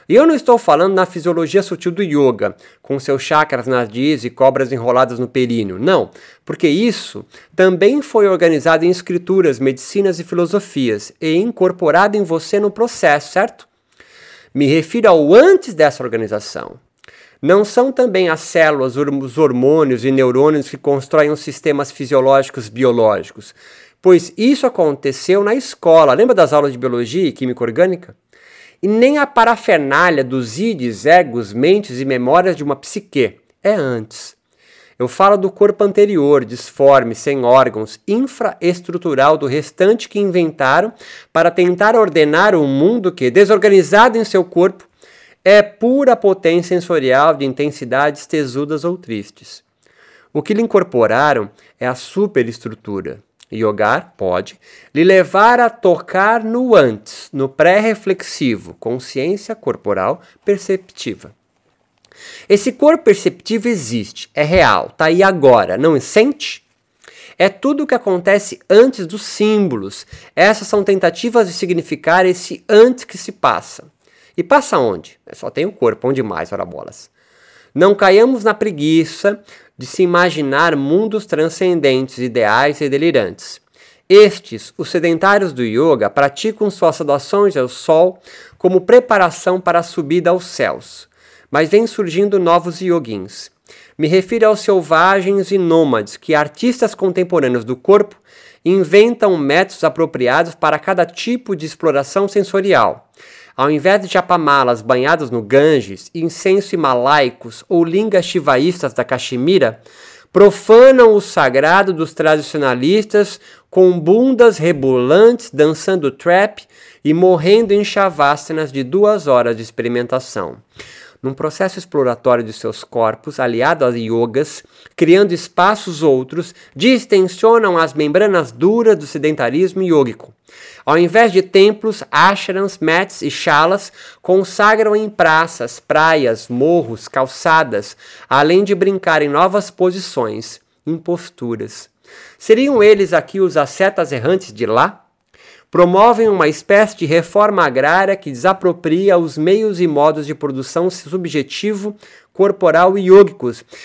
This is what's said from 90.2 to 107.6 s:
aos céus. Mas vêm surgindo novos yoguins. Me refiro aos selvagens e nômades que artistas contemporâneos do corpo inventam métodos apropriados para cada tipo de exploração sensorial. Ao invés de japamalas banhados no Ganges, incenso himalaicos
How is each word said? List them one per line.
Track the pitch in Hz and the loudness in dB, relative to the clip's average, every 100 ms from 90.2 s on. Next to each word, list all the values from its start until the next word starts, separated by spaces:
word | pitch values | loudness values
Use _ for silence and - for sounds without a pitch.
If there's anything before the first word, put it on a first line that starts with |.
| 170 | 0
aos | 180 | -2
céus. | 175 - 107 64 - - - _ _ _ _ | -4 -6 -4 -6 -12 -20 -20 _ _ _ _
Mas | 143 160 | -2 2
vêm | 202 226 | 2 0
surgindo | - 180 165 202 196 | -4 -4 -2 0 0
novos | 170 170 170 165 | 2 2 0 -6
yoguins. | 185 170 117 101 98 - - _ _ - _ - | -2 -2 -4 -10 -12 -16 -20 _ _ -20 _ -6
Me | 151 | 0
refiro | 185 185 233 214 | 0 0 0 2
aos | 214 | 2
selvagens | 214 190 151 160 185 196 185 202 180 | 0 -2 0 2 2 2 0 -2 -2
e | 196 | -2
nômades | 170 165 151 113 101 - | 2 2 2 0 -4 -10
que | - | -2
artistas | 151 151 - 240 240 220 | -2 -2 -4 -4 -2 -4
contemporâneos | - 196 180 180 175 131 123 | -2 -4 -2 -2 -2 0 -2
do | 113 127 | -4 -4
corpo | - 208 208 _ _ _ - _ | 2 2 2 _ _ _ -20 _
inventam | 165 190 156 196 226 233 208 175 | -2 0 2 4 4 2 0 0
métodos | 139 160 190 - | 0 0 -2 -2
apropriados | 160 160 160 131 123 147 170 | -4 -2 -4 -2 0 0 -2
para | - 156 151 | -2 -2 -2
cada | - 180 | -2 -2
tipo | 170 - 233 247 233 170 | -2 -6 -6 -6 -6 -8
de | 156 | -10
exploração | - 165 139 135 196 196 | -4 -2 -2 -2 -4 -2
sensorial. | 202 190 196 196 143 101 - _ _ - - - | -2 -2 -2 0 2 2 -2 _ _ -20 -20 -14
Ao | - 139 | -4 -2
invés | 151 185 202 | 0 0 0
de | 185 | 0
japamalas | 190 180 175 147 139 131 117 | -4 0 0 2 2 2 -2
banhados | 113 127 135 165 131 | -2 0 2 0 -2
no | 120 | -6
Ganges, | 104 135 156 143 98 95 - | 0 2 4 2 -2 -12 -16
incenso | 170 160 - 196 196 196 | -8 -8 -4 -2 0 -2
himalaicos | 175 139 123 131 147 127 - 117 - | -2 -2 0 2 2 0 -4 -16 -18